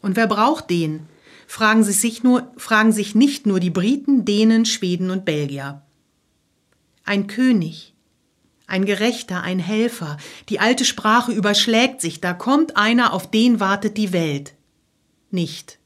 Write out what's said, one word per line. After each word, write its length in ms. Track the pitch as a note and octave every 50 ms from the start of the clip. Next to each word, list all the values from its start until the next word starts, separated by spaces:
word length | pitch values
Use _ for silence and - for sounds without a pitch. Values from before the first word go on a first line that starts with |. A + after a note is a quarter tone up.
Und 160 | - G3+ F#3
wer 100 | A3 A3+
braucht 440 | A3 G#3 G3+ G#3+ B3+ D#4+ D#4 - -
den? 360 | F3+ F3 E3 D#3 D3+ D#3 D#3 - - _ _ - - - -
Fragen 380 | _ - - A3+ G#3+ A3 A3+ A3
sie 80 | G3+ G3+
sich 300 | - - A#3 A3+ - -
nur, 280 | B3+ B3 B3 B3 - -
fragen 360 | - - - A3+ G#3+ A3 A3+ G#3+
sich 220 | G#3 G#3 G3+ -
nicht 300 | G#3+ C4 C#4 C#4 - -
nur 160 | G#3 G3 F#3
die 100 | F3 F3+
Briten, 540 | D#3+ F#3+ F3 G#3 C4 C#4+ C#4 - C#4 B3+ G3
Dänen, 400 | G3+ G#3 G#3 A3 A3 A3+ A3+ A3+
Schweden 460 | A3+ - - - F3+ F3+ F3 F#3 F#3
und 160 | F#3 F#3+ F#3+
Belgier. 560 | - D#3 D3+ D3 C#3 C#3 C#3 C3+ C#3 C#3+ C#3+ _ _ _ _ _ _ _ _ _ _ _ _ _ _ _ _ _ _ _ _ _ _ _ _ _
Ein 220 | - G3+ G3+ G3
König, 680 | G3+ - - B3+ B3+ B3 G#3 E3+ D#3 D#3+ - - - _ _ _ _ _ _ _ _ _ _ _ _ _ _ _
ein 200 | _ - F#3 F#3+
Gerechter, 560 | G3 G#3 F#3+ G#3 A#3+ A#3 A#3 - - F#3 F3+ -
ein 160 | E3+ F#3 F#3
Helfer. 580 | E3+ E3+ G#3+ G#3+ A3+ A#3+ A#3 - E3+ D3+ D3 D3 - - - - - -
Die 120 | G#3+ -
alte 260 | G3 A3 B3+ - C4
Sprache 460 | - - - - G#3+ A3 A#3+ A#3+ - A#3
überschlägt 680 | G#3 F#3 G#3 G#3 G3+ - - A3+ A3 B3 C4 C4 -
sich. 220 | - E3+ D3+ - -
Da 100 | F3+ F3+
kommt 460 | F3 - A#3+ C4+ D4 D#4+ D#4+ - -
einer, 340 | G#3 G#3+ A#3 A#3+ A#3+ - -
auf 180 | F#3 - -
den 300 | - A3 A3+ B3 A#3+ G#3+
wartet 380 | G3 F#3+ G3 G3+ G3+ G#3+ G#3 G#3+
die 140 | G#3+ G3 F3+
Welt. 420 | F3+ E3 D#3 C#3+ C#3 C#3+ - - _ _ _ _ _ _ _ _ _ _ _ _ _ _ _
Nicht. 480 | - F#3 E3+ - - - - - - _ _